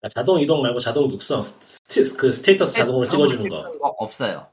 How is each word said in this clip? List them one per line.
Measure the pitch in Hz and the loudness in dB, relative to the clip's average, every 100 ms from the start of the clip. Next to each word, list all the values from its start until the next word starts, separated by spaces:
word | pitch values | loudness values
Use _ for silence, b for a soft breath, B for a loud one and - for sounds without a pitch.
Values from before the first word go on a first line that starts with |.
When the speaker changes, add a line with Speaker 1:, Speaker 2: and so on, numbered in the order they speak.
Speaker 1:
아, | 104 | -8
자동 | - 131 180 | -4 2 2
이동 | 147 156 | 4 2
말고 | 127 120 | 2 -2
자동 | 120 135 135 | -2 0 0
육성, | 98 - 139 | -2 -4 -4
스-, | - - | -4 -12
스티-, | - - _ - - - | -16 -16 _ -2 -2 0
그 | 196 | 0
스테이터스 | - - 190 180 | 0 4 4 4
Speaker 2:
스탯 | 226 | 0
Speaker 1:
자동으로 | 160 127 123 | 0 0 0
Speaker 2:
자동으로 | 147 143 | 2 2
Speaker 1:
찍어주는 | 120 101 | 2 -4
거. | 80 | -6
Speaker 2:
찍는 | - - | -10 -4
거 | 143 - | -4 -4
없어요. | 110 - 120 82 - | -8 -4 -4 -4 -12